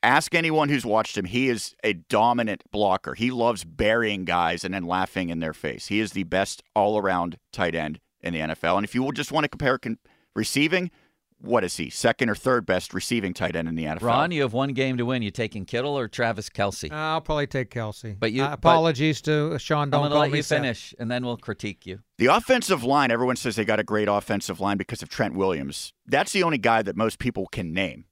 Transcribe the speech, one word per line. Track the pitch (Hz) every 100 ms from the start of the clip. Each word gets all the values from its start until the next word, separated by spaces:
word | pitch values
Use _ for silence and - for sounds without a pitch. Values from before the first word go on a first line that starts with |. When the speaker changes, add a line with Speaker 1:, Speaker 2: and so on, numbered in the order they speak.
Speaker 1:
Ask | 113 139 -
anyone | 165 165 156 143
who's | 143
watched | 117 107 107 -
him. | 92
He | 120 131
is | 113 - _
a | 113
dominant | 90 - 110 110 120 110 98 _
blocker. | 104 104 92 -
He | 69 120
loves | 127 117 107
burying | 82 78 107 113 113 101
guys | 87 87 85 85
and | 92
then | 98
laughing | 85 90 95 - 90
in | 82
their | 80
face. | 78 - 58 -
He | 101
is | 107
the | -
best | 87 92 98 - _
all-around | - 104 107 98 90 87 82 _
tight | - 90 82
end | 76 78 _ _
in | 87
the | 82
N | 78
F | 80
L. | 85 92
And |
if | 104 120
you |
will | 135
just | 143 143
want | 147
to | 147
compare | - 139 127
con-, | 120 113 _ _ _
receiving, | - 110 139 151 180 180 _ _ _ _ _
what | - 117
is | 92 -
he? | 69
Second | - - 113 120
or | 101
third | - 123 90
best | 92 -
receiving | 95 - 120 98
tight | 87 90 82
end | 82
in |
the | 80 78
N | 80
F |
L. | 117
Speaker 2:
Ron, | 120 160
you | 165
have | 135
one | 117 139
game | 131 131 123
to |
win. | 120 127
You | 107
taking | 95 110 107
Kittle | 92 117 135 143
or | 113
Travis | - 117 107 104
Kelce? | - 101 92 80
Speaker 3:
I'll | 151 156 160
probably | 160 151 143
take | 135 127
Kelce. | 123 110 104 113 98
Speaker 2:
But | 117
you, | 117
Speaker 3:
Uh, | 139
Speaker 2:
but |
Speaker 3:
apologies | 143 165 165 165 131 156 151
to | - 151 151 156
Sean. | - 151
Speaker 2:
I'm | 143
Speaker 3:
Don't | 143
Speaker 2:
gonna | 147
Speaker 3:
call | 147
Speaker 2:
let | 147
Speaker 3:
me | 147
Speaker 2:
you |
Speaker 3:
Seth. | 147 151
Speaker 2:
finish, | 127 110 - -
and | 117
then | 123
we'll | 123 117
critique | - 104 104 95 -
you. | 95 _ -
Speaker 1:
The | 123
offensive | 196 - 254 202 175
line, | 120 143 135
everyone | 113 127 123
says | 131 104
they |
got | 107 107
a |
great | 107 104 104
offensive | 101 - 101 - 90
line | 98 101
because | 92 117
of | 78
Trent | - 107
Williams. | 92 95 82 69 73 - _ -
That's | 135 196
the | 202
only | 170 147
guy | 110 113
that | 101 90
most | 110 -
people | 123 104 92
can | - 87
name. | 85 95 60 -